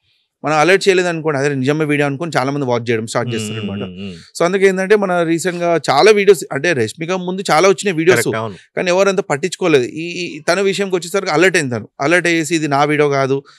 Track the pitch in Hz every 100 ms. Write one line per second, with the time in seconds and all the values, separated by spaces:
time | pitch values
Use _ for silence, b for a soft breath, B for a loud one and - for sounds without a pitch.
0 | _ _ _ _ 147 156 160 190 196 185
1 | 180 165 156 139 143 135 127 151 151 147
2 | 143 139 170 139 131 143 127 120 117 113
3 | 113 131 120 113 107 110 101 98 95 90
4 | 98 85 B - 175 190 196 185 190 214
5 | 196 175 170 165 185 175 170 165 - 135
6 | 196 208 196 170 - 139 170 139 110 -
7 | 160 185 180 190 185 156 190 190 202 160
8 | 165 - 139 110 110 85 B - 180 180
9 | 196 190 - 143 180 - 185 147 - 156
10 | 170 175 175 151 156 180 196 180 196 180
11 | 170 202 185 151 185 175 135 113 - -
12 | 143 175 170 165 156 165 151 139 147 147
13 | 147 139 131 139 -